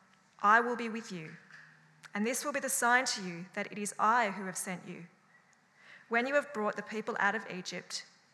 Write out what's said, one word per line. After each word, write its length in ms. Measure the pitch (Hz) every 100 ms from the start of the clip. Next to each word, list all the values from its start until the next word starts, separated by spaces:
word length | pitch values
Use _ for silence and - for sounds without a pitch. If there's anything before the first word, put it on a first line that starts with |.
| _ _ _ -
"I 180 | 202 226
will 140 | 240
be 140 | 233 233
with 240 | 220 220
you, 240 | 175 156 - - - - - _ _ -
and 120 | 202 220
this 160 | 254
will 100 | 294
be 80 | 269
the 100 | 269
sign 340 | - 240 247
to 160 | 262 220
you 240 | 185 170 185
that 180 | 208 196
it 60 | 202
is 180 | 208 -
I 320 | 214 240 214
who 160 | 196 190
have 100 | 170
sent 320 | 202 180 -
you. 180 | 170 170 _ _ _ _ _ _ _ - - -
When 180 | 226 262
you 80 | 285
have 180 | 277
brought 220 | 220 208 -
the 60 |
people 320 | 196 214 220 226
out 140 | 202
of 120 | 214 208
Egypt, 560 | 180 - 175 - - - _ _